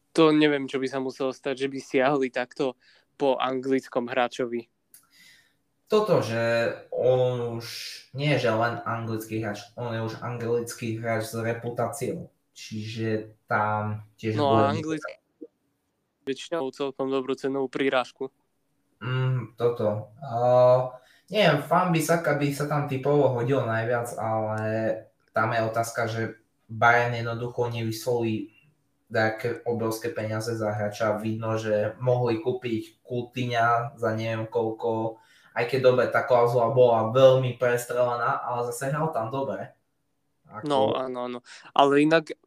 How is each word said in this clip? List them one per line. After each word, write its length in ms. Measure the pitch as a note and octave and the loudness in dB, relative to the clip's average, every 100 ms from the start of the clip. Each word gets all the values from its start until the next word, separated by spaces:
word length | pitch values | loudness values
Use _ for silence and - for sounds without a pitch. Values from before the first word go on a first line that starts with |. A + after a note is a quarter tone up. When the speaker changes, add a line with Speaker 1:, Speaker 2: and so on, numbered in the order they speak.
| _ | _
Speaker 1:
to 240 | - D#3+ | 4 6
neviem, 320 | D3+ D3+ C#3+ C3 | 6 4 2 -2
čo 160 | C3+ | -4
by 40 | C3 | -4
sa 80 | C3+ | -4
muselo 320 | C3 B2+ C3+ | -6 -4 -6
stať, 360 | B2 C#3+ C3 C#3 | -4 -6 -4 -6
že 40 | |
by 80 | C3+ | -6
siahli 500 | - C3+ C3 D3 C3 | -2 2 4 2 0
takto 400 | B2+ B2 - C#3 - _ _ _ | -2 -6 -4 -4 -4 _ _ _
po 240 | - C#3 B2+ | -2 0 2
anglickom 720 | B2+ C3 C3+ C3+ - C3 A#2+ | 0 -2 0 -2 0 -6 -2
hráčovi. 560 | B2+ A#2+ - B2 A#2+ - _ _ - _ _ - - _ _ _ _ - | 0 -2 -2 -6 -6 -10 _ _ -20 _ _ -20 -20 _ _ _ _ 0
Speaker 2:
Toto, 320 | G#3+ G3+ D3 | 2 4 2
že 560 | A2+ A2+ A#2 A#2 A#2 - - | 2 0 2 2 0 -4 -8
on 720 | B2+ B2 B2+ B2+ B2 A#2+ A#2 | 0 2 4 2 0 -4 -6
už 40 | A2+ - - - - C3 | -10 -12 -14 -16 -14 -4
nie 160 | D3 | 0
je, 160 | C3 B2 | 2 2
že 0 | |
len 320 | A2 A#2+ - | 2 0 -2
anglický 560 | A2 A#2 A2+ A2 - A2+ | -6 -6 -4 -6 -6 -6
hráč, 240 | A2 G2+ - - | -6 -8 -12 -10
on 160 | A#2+ | -6
je 80 | A2+ | -4
už 160 | A2 A2 | -6 -6
anglický 800 | A2+ A#2+ A#2 A#2+ A#2 - A2+ A2 | -8 -6 -2 -2 -2 -8 -6 -4
hráč 320 | A#2 A2 G#2+ | -2 -2 -4
s 80 | A#2 | -4
reputáciou. 880 | A2+ - B2 - A2+ - - F3 - _ _ | -4 -4 -6 -4 -4 -4 -6 -6 -10 _ _
Čiže 880 | - - A2 A2 A2+ A2 G#2+ - - - | -20 -12 -10 -8 -4 -2 -2 -6 -12 -4
tam 560 | A2 G#2+ G#2+ G#2+ G#2+ - _ | -2 0 -2 -4 -6 -10 _
tiež 160 | A2 | -4
Speaker 1:
No 160 | A2 C#3+ | 0 2
a 240 | C3+ C#3 | 4 4
Speaker 2:
bude 80 | D#3 | 0
Speaker 1:
anglický 320 | D#3 D#3 - - _ - D#3 _ _ _ _ _ _ _ - | -4 -6 -10 -16 _ -20 -20 _ _ _ _ _ _ _ -8
väčšinou 480 | C3+ - E3 C3+ | -8 -6 -4 -4
celkom 320 | - C#3 - C3+ | -4 -6 -4 -2
dobrú 320 | C3+ B2+ C3+ | -2 -2 -4
cenovú 320 | C#3 C#3 C3 | -2 -2 -2
prírážku. 640 | - C3+ C3 A#2+ - C3 _ _ _ _ _ _ - | 0 0 0 -2 -6 -12 _ _ _ _ _ _ -12
Speaker 2:
Mm, 560 | B2 B2+ C3 B2+ G#2+ | -4 0 0 0 -4
toto. 560 | - A#2+ A#2+ G#2+ G#2+ - - | -2 0 2 -2 -2 -6 -14
A, 160 | D3 A#2 B2 B2 B2+ B2+ B2+ - _ _ - | -6 0 4 6 8 6 2 -8 _ _ -4
neviem, 320 | G#3 F3+ C#3+ | 2 4 4
Wan-Bissaka 720 | - E3+ F3+ D#3+ D3 E3+ D3+ | 2 2 4 2 2 2 2
by 160 | C#3+ C#3+ | 0 0
sa 160 | C#3 D3 | -2 -2
tam 240 | D3+ C#3 | -2 -2
typovo 400 | C3 C#3+ D3 C3 | -2 2 4 4
hodil 320 | A#2+ B2+ C3+ | 2 0 0
najviac, 480 | A2+ A2+ A2+ A#2+ A#2 - | 0 -2 0 -2 -2 -6
ale 420 | A2 A2 A2 A2 A2 A2 A2 A2 - _ _ | -4 -2 -2 -2 -2 -2 -2 -4 -8 _ _
tam 240 | A2 A2+ | -2 0
je 60 | A#2 | 0
otázka, 480 | A2+ A#2 A#2 - A2+ | -2 -2 -4 -4 -4
že 320 | A2+ A2 - _ _ - | -4 -6 -8 _ _ -12
Bayern 480 | A2+ A#2 A#2+ A#2+ | 2 4 4 2
jednoducho 560 | A#2+ A#2 A2+ B2 B2 A#2+ | -2 -4 -6 -6 -4 -4
nevysloví 800 | A#2 A2+ A2 - A#2+ A2+ A2 G2+ _ _ _ _ _ - | -2 -4 -4 -2 0 0 -2 -6 _ _ _ _ _ -6
nejaké 560 | A2+ A2 - A#2+ A#2 | 0 0 0 -6 -4
obrovské 480 | A#2+ G#2+ A2+ G#2+ A#2 | -4 -2 -2 -2 -6
peniaze 400 | A2+ A2 A2 A#2 A2+ | -4 -4 -4 -4 -4
za 160 | G#2+ | -2
hráča. 400 | G#2+ G#2 - A2 G#2 | -2 -4 -2 0 0
Vidno, 320 | A2 A2 A2+ | -2 -4 -2
že 400 | A2 A2 G#2 A2 - | -2 0 0 0 -2
mohli 400 | B2+ B2 A#2+ A2 | 0 2 2 -2
kúpiť 640 | B2+ - B2 A2 A2 _ - | -2 -4 -4 -4 -6 _ -8
Coutinha 880 | B2 A#2 B2+ B2 A#2 A#2 A#2 A#2+ | -6 -6 -6 -2 2 2 2 -2
za 160 | - A2+ A2 | -4 -2 -2
neviem 320 | A2+ A2 A2 | -4 -4 -4
koľko, 720 | - A2 A2 A#2 A2+ A2 - _ _ _ | -2 -2 -2 -4 -2 -4 -8 _ _ _
aj 100 | A2+ A#2+ | -4 -2
keď 100 | B2+ | 4
dobre, 240 | B2+ B2 - | 4 6 4
tá 160 | A#2 - | 2 4
klauzula 480 | A#2+ A#2+ B2+ A2+ | 4 4 4 4
bola 400 | B2 B2 A2+ A2 | 6 6 6 2
veľmi 400 | B2+ C3 C3 B2+ | 8 8 8 2
prestrelená, 880 | A#2 B2 A#2+ - B2 B2 A#2+ A#2+ C3+ | 0 0 0 -2 0 0 0 -2 -2
ale 240 | B2+ A#2+ A#2+ | -4 -4 -4
zase 180 | A#2+ C3+ | -4 -2
hral 240 | D3+ D#3+ | 0 0
tam 160 | - A2+ | -2 -4
dobre. 400 | C3+ C3+ F#2 - _ _ _ _ _ _ _ _ | -4 -4 -6 -8 _ _ _ _ _ _ _ _
Ako 160 | G#2+ C#3+ | -10 -2
Speaker 1:
No, 260 | C#3 C3+ - | 0 0 -2
áno, 320 | C3 B2+ B2 | -6 -8 -8
áno. 80 | B2 - - - | -10 -14 -20 -2
Ale 320 | - C#3 C#3+ | 4 6 6
inak 320 | D3+ E3 D#3 - | 4 4 0 -10